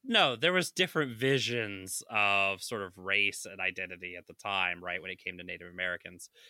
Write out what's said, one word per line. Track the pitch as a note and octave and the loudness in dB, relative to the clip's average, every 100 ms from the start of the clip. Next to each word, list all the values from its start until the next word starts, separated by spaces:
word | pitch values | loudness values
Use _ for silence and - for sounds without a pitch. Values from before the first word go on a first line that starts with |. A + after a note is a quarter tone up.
no, | C4 A3+ D#3 A2+ | 2 4 4 4
there | D#3+ | 4
was | F#3 E3 | 4 2
different | - F#3 E3+ C#3 A2+ | 0 0 0 -2 2
visions | C3 C3+ A2+ A#2+ G#2+ G2 F#2+ - - | 4 4 2 -2 -2 -6 -6 -8 -2
of | A2 G2+ G2+ G2 F#2+ | 2 4 4 2 0
sort | - A2+ | -4 -4
of | F#2+ F#2 | -6 -6
race | F#2 G2+ G2+ - - | 2 4 4 0 -8
and | F#2+ | -4
identity | F#2 F#2 F2+ F2 F2+ F2 | -2 -2 -6 -8 -10 -12
at | - | -14
the | |
time, | - G#2 G2 F2+ F2 | -10 -2 2 2 0
right, | F2+ F2+ | -4 -6
when | F#2 | -6
it | F2+ | -8
came | F#2 F2+ | -10 -10
to | F2+ | -10
Native | E2+ F2 | -10 -10
Americans. | F2+ F#2 F2 F2+ F2 - _ | -4 -2 -2 -8 -16 -18 _